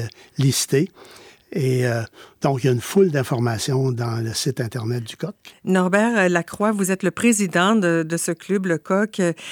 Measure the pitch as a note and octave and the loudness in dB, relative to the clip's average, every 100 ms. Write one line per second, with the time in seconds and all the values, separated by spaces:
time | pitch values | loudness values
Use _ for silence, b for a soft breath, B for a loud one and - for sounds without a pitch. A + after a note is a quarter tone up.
0 | A#2 - B - C3+ A#2+ - C#3 F#3 B | -8 -12 B 0 2 2 0 0 0 B
1 | B B B B B G#3 C3 B2+ B2 A#2 | B B B B B -4 0 0 0 -2
2 | A2 B B B D3+ C3+ C3+ A#2+ - G3 | -6 B B B -2 0 0 0 0 2
3 | F#3+ D3 B2 B2 A#2+ A2+ - C3 C3 A#2+ | 4 2 0 0 0 -2 -2 0 0 -2
4 | A#2+ A2+ A2+ G#2+ D3 C3 A#2 B2+ A2 A#2+ | -4 -4 -6 -4 -4 -4 -4 -6 -4 -6
5 | A2+ - E3 - B B - F#3 F#3 G3+ | -8 -10 -10 -10 B B 0 2 2 2
6 | A3+ A3+ F#3 F3 E3+ - G#3 G#3 F#3+ F#3+ | 2 2 2 2 -2 -2 -2 0 -2 0
7 | F3+ - A#3 G#3 G3 E3 F#3+ A3 F3 E3 | -2 0 2 2 2 2 4 4 2 2
8 | D#3+ E3 - E3+ - G3 F#3+ D#3+ - F#3+ | 0 -2 -4 -4 -2 -2 0 -2 0 0
9 | G#3+ - F3 D#3+ B | 0 0 -2 -2 B